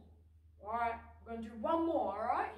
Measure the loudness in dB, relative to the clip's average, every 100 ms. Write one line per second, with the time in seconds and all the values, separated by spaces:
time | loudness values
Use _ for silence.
0 | -16 -20 -20 -20 -20 -14 -4 0 2 0
1 | -8 -16 -10 -8 -8 -4 2 4 4 2
2 | 2 0 0 2 0